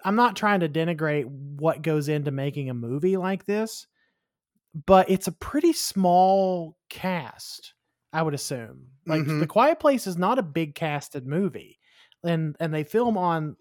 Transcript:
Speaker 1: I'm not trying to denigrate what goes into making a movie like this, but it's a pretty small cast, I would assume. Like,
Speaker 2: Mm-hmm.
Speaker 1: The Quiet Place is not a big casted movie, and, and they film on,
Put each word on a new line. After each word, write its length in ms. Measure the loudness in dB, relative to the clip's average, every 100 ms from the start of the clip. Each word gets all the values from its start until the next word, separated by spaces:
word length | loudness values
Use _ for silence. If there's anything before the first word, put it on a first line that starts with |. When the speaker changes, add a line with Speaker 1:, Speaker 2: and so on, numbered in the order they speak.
Speaker 1:
I'm 120 | -2 2
not 180 | 2
trying 240 | 2 2 2
to 100 | 2
denigrate 580 | 0 -2 0 0 0 -4
what 560 | -8 -12 -2 -2 0
goes 260 | 0 0 0
into 240 | -2 -2
making 360 | -4 -4 -4 -6
a 60 |
movie 420 | -6 -6 -2 0 0
like 280 | -2 -4
this, 420 | -2 -2 -4 -8 -18 _ _ _ _ _ _ _ _ -6 6
but 220 | 6 6
it's 180 | 2 -2
a 40 |
pretty 400 | -8 -6 2 2
small 1040 | 2 -2 0 4 6 6 4 2 -2 -6 -14 -20
cast, 840 | -8 -6 -4 -8 -14 -16 -16 -20 _ _ _ _
I 100 | -2
would 120 | -2
assume. 540 | -2 -6 -8 -10 -16 -20 _ -4
Like, 160 | -2
Speaker 2:
Mm-hmm. 180 | 0 0
Speaker 1:
The 60 | 2
Quiet 340 | 4 4 4
Place 260 | 2 2 0
is 120 | -2
not 200 | 0 0
a 40 |
big 320 | -2 -2 -4
casted 520 | -4 -4 -4 -6 -10 -4
movie, 520 | -2 -2 -6 -16 _ _ _ _ _
and, 340 | -2 0 -2 -2
and 140 | -4
they 100 | -2
film 320 | -2 0 2 2
on, 400 | 0 0 -2 -8